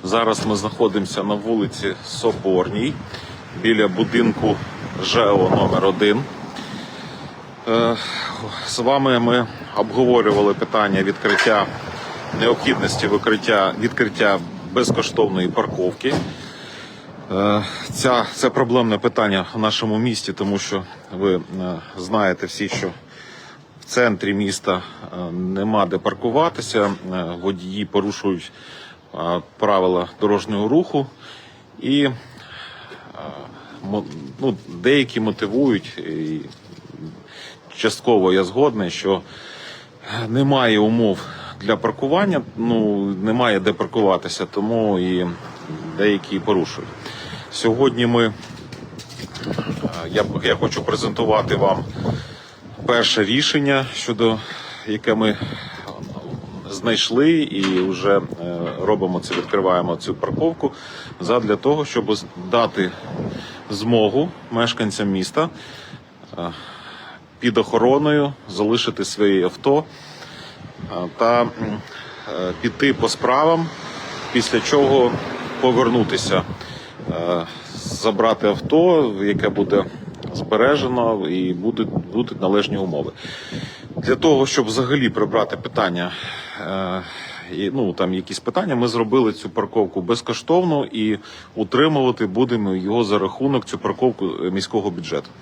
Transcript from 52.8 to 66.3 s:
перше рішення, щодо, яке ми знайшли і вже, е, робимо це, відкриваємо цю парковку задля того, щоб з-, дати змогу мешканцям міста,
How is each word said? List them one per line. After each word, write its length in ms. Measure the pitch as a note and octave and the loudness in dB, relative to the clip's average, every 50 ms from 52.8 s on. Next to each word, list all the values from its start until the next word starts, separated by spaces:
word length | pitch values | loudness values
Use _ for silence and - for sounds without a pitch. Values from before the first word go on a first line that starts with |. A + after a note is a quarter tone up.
| - | -2
перше 380 | - B2 A#2 A2+ - - A2+ G#2 | 2 2 4 4 2 2 2 2
рішення, 600 | G2 A#2 C3+ D3 - - D3+ C#3+ C#3 C#3 C3+ C3+ B2 - | 2 2 2 2 2 2 2 2 4 2 2 2 -2 -6
щодо, 440 | - - - A#2+ G#2 A#2 A2+ A2+ A2 A2 - - - - - - - - A2 | -8 -4 -4 0 2 2 2 2 2 -4 -10 -12 -12 -14 -14 -16 -14 -6 -4
яке 280 | G#2+ G#2+ - - A2 | -4 -2 0 0 2
ми 220 | G#2+ A2+ A2 G#2 - - - - - - - - - - - - - - - - - - - - - - - - - - - | 4 4 2 2 0 -4 -8 -8 -10 -12 -12 -14 -14 -14 -14 -12 -12 -12 -12 -12 -12 -10 -10 -12 -12 -12 -12 -14 -14 -12 -10
знайшли 600 | G2 F#2 F2+ A#2 A2+ G#2 - - A2+ B2 C#3+ D#3+ | -10 -4 0 0 2 2 2 2 4 4 6 6
і 500 | E3+ D#3+ D3 - - G2 G2 F#2+ F#2+ F#2 | 6 4 2 0 -2 -2 0 2 2 2
вже, 360 | F#2 F#2+ F#2+ F2 F2+ G2+ G2+ G2 | 2 0 0 0 2 4 4 4
е, 40 | F2 D#2+ - - E2+ F2 F2 E2+ F2 E2+ A1 A1+ | 2 0 -8 -8 -6 -6 -4 -4 -4 -6 -4 -4
робимо 380 | F2+ F#2+ G#2+ G2 F#2+ F2+ F2+ F2 | 0 0 2 2 2 0 0 -2
це, 160 | E2+ - F2+ | -4 -4 -4
відкриваємо 600 | F2 F2 - - G2+ F#2+ F#2+ F2+ F2+ E2+ F2 E2+ | -4 -4 0 0 2 2 4 4 2 2 0 -2
цю 180 | E2 - - D#2 | -4 -4 -6 -6
парковку 580 | - - E2+ - - D3+ E3 E3 - - C3+ - - - - - - - - - - | -4 -4 -4 -2 0 0 0 0 0 -2 -4 -4 -4 -16 -16 -16 -14 -14 -16 -12 -10
задля 360 | F2+ F2 A#2 B2 A#2 G#2+ G#2 | -2 0 0 2 4 2 0
того, 300 | F#2+ - C3 D3 D#3 D3 | 2 4 2 2 2 0
щоб 300 | C#3 - B2 G#2+ G2 G#2+ | -2 -2 -2 0 0 0
з-, 100 | G2 - - - F2+ F2+ F#2 | -2 -2 -10 -14 -12 -6 0
дати 400 | G2+ A#2 A#2 G#2+ - - F#2+ F2+ F2 - - - - - - - - - - - - - - - | 2 2 2 2 2 0 -2 -2 -2 -8 -12 -12 -8 -6 -6 -6 -6 -8 -12 -12 -14 -16 -10 -8
змогу 600 | G#2+ G2 G#2 A2+ A#2+ A2+ G#2+ G#2 G2 C3 D3+ F3+ E3+ - - - | -8 -4 0 2 4 4 4 4 4 2 0 0 -4 -12 -14 -6
мешканцям 580 | A#2+ A#2 A#2 - - - A2+ G#2 F#2+ - G#2+ G2+ | -2 0 0 0 0 -2 -2 -2 0 0 0 0
міста, 400 | F#2+ F#2+ F#2 - - - D#3 E3 - - - - - - - - - - - - - - - - | 2 0 -2 -2 0 -2 -2 -2 -4 -12 -18 -18 -18 -18 -18 -18 -18 -20 -20 -20 -20 -20 -20 -16